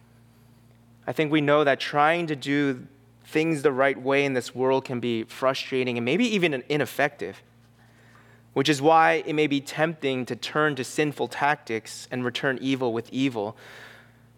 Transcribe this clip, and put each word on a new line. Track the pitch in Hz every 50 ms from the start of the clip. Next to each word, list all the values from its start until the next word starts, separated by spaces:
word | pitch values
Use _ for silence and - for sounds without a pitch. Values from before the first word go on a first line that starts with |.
| _ _ _ _ - _ _ _ _ _ _ _ _ _ - _ _ _ _ _ _
I | - 127
think | - 160 151
we | 151 160 147
know | 143 147 151 151
that | 139 135 120
trying | - - - 147 147 156 165 175 170
to | 156 156
do | 135 123 139 139 143 147 139 131 127 123 - - _ _ _ _ _ -
things | - - 156 160 165 165 143 139
the | 151
right | 135 123 135 139 135 -
way | 127 131 139 139 143
in | 139 131
this | 127 113 - -
world | 120 127 131 135 135 131
can | - 135 120
be | 117 120 117 113 110
frustrating | - - - 135 131 135 - - - 139 127 127 123 120
and | 120 117
maybe | 123 147 202 247
even | 240 214 202 170 170 143 127 - -
ineffective, | 147 151 135 110 - - 139 147 - - 98 90 98 - - _ _ _ _ _ _ _ - - _ _ - - - - - - - - _ _ _
which | 139 139 156
is | 151 131
why | 139 156 165 160 160 165 165 160 -
it | 170 156
may | 151 151
be | 147 143 139
tempting | 135 - - - 156 165 165 156 - 135 131 127 123
to | - 127
turn | 110 - - - 151 151 151 147
to | 131 123
sinful | - - - 151 147 135 - 135 117
tactics | - - 143 143 151 - - - 113 110 - - - - - -
and | - 127 123
return | 123 120 - - 139 131 -
evil | 127 135 135 127 131 120 113
with | 117 113 - -
evil. | 127 131 139 120 113 101 107 110 - - - - - - - - - - - _ _ - _ _